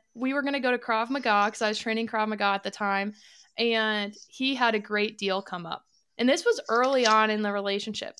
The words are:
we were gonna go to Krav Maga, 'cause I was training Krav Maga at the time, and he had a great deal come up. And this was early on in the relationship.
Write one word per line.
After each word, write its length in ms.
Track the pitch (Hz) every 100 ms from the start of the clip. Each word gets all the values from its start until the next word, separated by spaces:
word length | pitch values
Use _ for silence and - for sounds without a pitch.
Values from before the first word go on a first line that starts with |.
| _
we 180 | 226 262
were 100 | 285
gonna 180 | 277 277
go 100 | 247
to 80 | 240
Krav 320 | - 220 233
Maga, 400 | 277 240 202 208
'cause 100 | -
I 60 | 214
was 100 | 214
training 280 | 226 220 226
Krav 200 | 220 214
Maga 160 | 208
at 180 | 202 196
the 80 | 196
time, 440 | - 208 196 202 208 - - _ -
and 580 | 233 226 220 214 202 208 -
he 260 | - 262
had 200 | 262 233
a 40 | 220
great 380 | 208 208 214 214
deal 240 | 190 190
come 240 | 196 180 165
up. 180 | - _ _ _ -
And 120 | 247
this 160 | 330
was 160 | 480 440 -
early 380 | 233 254 269 226
on 240 | 220 214
in 120 | 214
the 100 | 208
relationship. 640 | 202 202 202 220 208 -